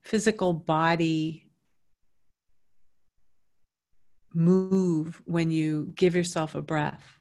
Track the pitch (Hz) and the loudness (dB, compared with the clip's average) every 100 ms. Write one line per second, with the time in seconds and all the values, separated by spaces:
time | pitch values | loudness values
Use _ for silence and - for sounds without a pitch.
0 | - 220 220 214 185 165 - 156 165 170 | -2 0 0 0 -2 -2 -2 0 2 2
1 | 165 160 156 156 _ _ _ _ _ _ | 0 0 -4 -8 _ _ _ _ _ _
2 | _ _ _ _ _ _ _ - - _ | _ _ _ _ _ _ _ -20 -20 _
3 | _ _ _ _ _ _ _ _ _ _ | _ _ _ _ _ _ _ _ _ _
4 | - - _ 170 165 185 190 190 180 160 | -20 -20 _ 0 4 4 4 2 2 0
5 | 160 - - 165 165 160 156 151 151 - | -2 -10 -4 -2 0 0 0 -2 -6 0
6 | 180 175 175 170 156 151 147 156 147 - | 2 2 -2 -4 -4 -6 -4 -4 -4 -6
7 | - _ | -20 _